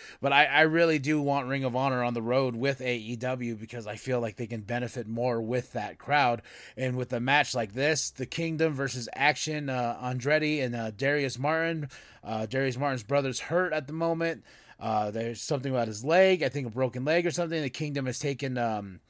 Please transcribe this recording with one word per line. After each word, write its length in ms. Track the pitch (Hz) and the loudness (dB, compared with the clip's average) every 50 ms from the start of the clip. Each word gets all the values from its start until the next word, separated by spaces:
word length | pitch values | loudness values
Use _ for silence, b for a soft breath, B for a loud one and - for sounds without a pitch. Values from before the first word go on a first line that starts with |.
| B B B B | B B B B
But 100 | - 139 | 2 6
I, 140 | 139 143 151 | 6 6 6
I 160 | 135 139 147 | 8 8 8
really 380 | 160 160 156 170 170 165 156 147 | 8 8 8 6 6 6 4 4
do 200 | 131 147 156 151 | 2 2 2 2
want 280 | 143 139 139 143 127 | 2 2 0 0 0
Ring 160 | 127 135 139 135 | -2 -2 -2 0
of 120 | 127 117 | 0 0
Honor 280 | 127 135 139 127 123 123 | 2 2 2 2 2 0
on 100 | 120 120 | 0 0
the 80 | 117 | -2
road 340 | 110 117 123 135 135 127 117 | 0 2 2 2 2 2 0
with 260 | 113 131 139 135 135 | 0 0 0 0 0
A 160 | 127 127 123 | -2 -2 -2
E 180 | 117 107 113 123 | -2 -2 -6 -6
W 400 | 113 127 127 131 127 123 117 113 | -4 -2 -4 -2 -2 -4 -4 -4
because 320 | 104 110 107 - 120 107 | -6 -8 -10 -10 -8 -8
I 80 | 104 104 | -8 -8
feel 260 | 101 - 131 127 120 | -6 -4 -2 0 0
like 140 | 117 110 101 | 0 -2 -4
they 100 | - 120 | -6 -6
can 160 | 104 120 110 | -6 -6 -8
benefit 460 | 101 98 120 123 123 117 - 127 110 | -6 -4 -4 -4 -4 -4 -6 -8 -6
more 340 | 107 113 117 120 127 117 117 | -4 -2 -2 0 0 0 0
with 320 | 113 110 123 127 123 - - | 0 0 -2 -2 -2 -4 -6
that 240 | 113 107 98 80 | -6 -6 -6 -8
crowd. 460 | - - - 143 147 135 120 120 - B B B B B B B | -10 -2 2 4 4 4 4 2 0 B B B B B B B
And 180 | 113 131 127 123 | -4 -4 -2 -2
with 160 | 127 123 - | -2 -4 -4
a 80 | 127 117 | -4 -2
match 360 | 120 131 139 147 139 - - | 2 4 4 4 4 2 0
like 180 | 123 113 101 104 | -2 -4 -2 -2
this, 380 | 127 139 151 156 139 - - | 0 0 2 2 0 -2 -4
The 160 | - - 127 | -6 -8 -8
Kingdom 460 | - - 165 165 165 160 151 165 160 147 | -6 -4 -4 -4 -2 0 0 0 0 0
versus 360 | 131 139 127 - 127 117 - - | -2 -4 -4 -4 -6 -8 -8 -2
Action, 560 | - 139 147 143 - - 156 151 151 147 139 | 0 2 2 2 0 -4 -4 -4 -4 -4 -4
uh, 280 | 131 123 123 117 120 - | -2 -2 -2 -2 -4 -4
Andretti 600 | 123 127 127 127 117 143 151 151 156 151 151 147 131 | -4 -4 -4 -2 2 2 2 4 4 2 0 0 0
and, 120 | 123 120 | -2 -2
uh, 160 | 117 113 110 | -4 -4 -6
Darius 480 | 104 98 131 139 147 147 139 127 113 117 | -4 -2 0 2 2 2 0 -2 -2 -2
Martin. 500 | 135 151 160 160 165 165 165 160 147 135 B B B B B B - | -2 0 0 0 0 -2 -2 -4 -6 -8 B B B B B B -8
Uh, 220 | - 113 110 110 | -6 -4 -4 -4
Darius 320 | 104 123 135 135 135 120 | -2 -2 0 0 0 0
Martin's 260 | 123 143 143 131 123 104 | 0 -2 -2 -2 -2 -2
brother's 360 | 104 139 143 135 135 123 - | 0 2 2 2 0 -2 -6
hurt 340 | - - 160 180 185 175 156 | -4 0 0 0 0 0 -2
at 140 | 156 139 | -4 -4
the 60 | 135 151 | -6 -4
moment. 520 | 160 170 165 165 165 165 165 160 - B B B B B B B - | -2 -2 0 0 0 -2 -2 -4 -6 B B B B B B B -6
Uh, 320 | - 113 107 107 107 107 | -4 0 0 0 0 0
there's 300 | 104 113 117 117 117 - | -2 -2 -4 -4 -4 -6
something 320 | - - 147 135 123 139 131 | -2 -2 -2 -2 0 0 0
about 160 | 123 117 110 | 0 0 -2
his 160 | 107 104 120 | -4 -4 0
leg, 360 | 147 165 185 190 190 190 165 | 4 6 6 8 6 6 4
I 60 | 143 | 0
think 200 | 131 - 147 131 | -2 -2 -4 -6
a 20 | 117 | -4
broken 340 | 107 127 131 123 - 127 131 | -2 -2 -2 0 -2 -2 0
leg 220 | 147 160 175 170 | 2 2 2 2
or 60 | 175 | 0
something. 300 | - 175 175 160 165 160 | 0 -2 -2 -2 -2 -4
The 80 | 147 127 | -4 -4
Kingdom 360 | - - 156 147 139 143 131 | -4 -4 -6 -4 -4 -2 -2
has 120 | 127 117 | -4 -4
taken, 400 | - - 143 139 - 139 131 127 | -2 -4 -4 -4 -4 -4 -4 -2
um, 440 | 123 120 117 110 104 101 98 92 87 _ | -2 0 0 -2 -4 -6 -8 -12 -16 _